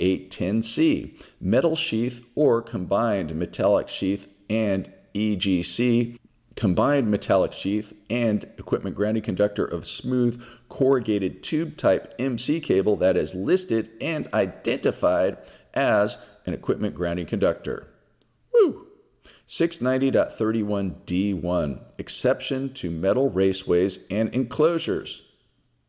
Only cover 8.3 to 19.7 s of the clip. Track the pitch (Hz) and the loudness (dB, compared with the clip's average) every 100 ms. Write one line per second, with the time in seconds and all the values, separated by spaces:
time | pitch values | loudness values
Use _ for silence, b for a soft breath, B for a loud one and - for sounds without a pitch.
8.3 | 104 - - - - 98 - 104 110 107 | 0 -4 -14 -4 -4 -4 -2 0 0 -2
9.3 | 92 104 104 73 85 - - 127 127 120 | 0 0 0 -2 -4 -6 -8 -2 0 0
10.3 | 120 B B B - 135 135 113 104 92 | 0 B B B 0 2 2 2 0 -2
11.3 | - - 156 156 - 127 95 - - 131 | -6 -6 -4 -4 0 2 2 0 -6 -4
12.3 | 117 - 160 - 95 95 92 90 87 78 | -2 -2 -2 2 2 2 2 2 2 0
13.3 | 90 107 185 - 113 - - 147 156 - | -4 0 0 2 -2 -2 -8 -6 -6 -2
14.3 | 107 95 - - 277 139 - 90 90 92 | 0 -2 -2 -4 -2 -2 0 0 2 0
15.3 | - B B B 131 135 107 107 - B | -2 B B B -2 2 2 2 -2 B
16.3 | B - 82 - 120 107 78 87 87 85 | B -8 -6 -2 -2 -2 -2 -4 -2 -4
17.3 | 101 90 85 - 58 - _ _ _ _ | 0 0 0 -6 -8 -10 _ _ _ _
18.3 | _ - 480 349 - - _ _ _ b | _ 0 4 4 2 -14 _ _ _ b
19.3 | b b - 170 | b b -2 -2